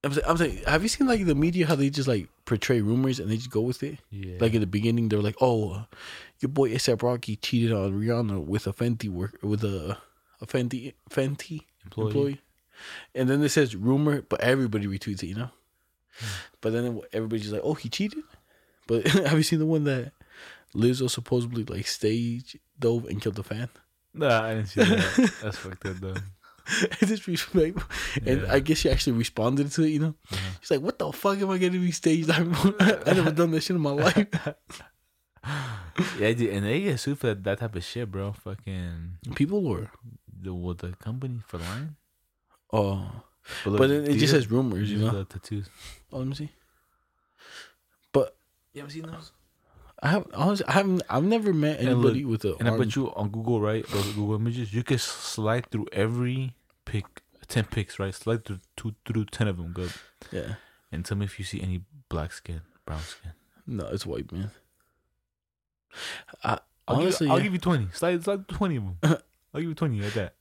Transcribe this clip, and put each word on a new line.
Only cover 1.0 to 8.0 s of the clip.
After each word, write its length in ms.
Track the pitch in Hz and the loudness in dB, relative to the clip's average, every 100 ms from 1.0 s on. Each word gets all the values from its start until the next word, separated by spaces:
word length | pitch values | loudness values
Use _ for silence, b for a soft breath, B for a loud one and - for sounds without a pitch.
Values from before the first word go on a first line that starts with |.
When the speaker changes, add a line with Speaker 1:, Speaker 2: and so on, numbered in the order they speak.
| 269 | 2
Speaker 1:
like, 180 | 233 185 | 4 4
the 100 | 139 | 4
media, 320 | 160 180 156 | 4 4 4
how 80 | 151 | 4
they 140 | 139 | 2
just, 180 | 143 135 | 2 0
like, 220 | 113 - _ - | 0 -2 _ -2
portray 360 | 110 - 120 | 0 2 2
rumors 380 | 104 120 135 123 | 4 2 2 0
and 100 | 95 | -2
they 80 | 110 | -2
just 120 | 123 | -2
go 100 | 107 | -2
with 220 | 120 123 | -2 -4
it? 160 | 143 156 _ | -6 -10 _
Speaker 2:
Yeah. 280 | 101 95 90 | -12 -10 0
Speaker 1:
Like, 140 | 113 | 2
in 80 | 110 | 4
the 60 | 101 | 2
beginning, 420 | 101 113 117 113 | 2 2 2 2
they 60 | 104 | 2
were 40 | |
like, 120 | 104 104 | 0 2
"Oh, 300 | 127 117 104 | 2 4 0
uh, 100 | 98 113 B B B B B | -6 -10 B B B B B
your 100 | 131 | -4
boy 240 | 143 135 | 2 2
A$ap 280 | 120 - 113 | 2 0 2
Rocky 320 | 120 123 - 107 | 2 -2 -4 -6
cheated 360 | - 120 117 | 0 2 2
on 260 | 110 98 | 2 0
Rihanna 440 | 98 | 0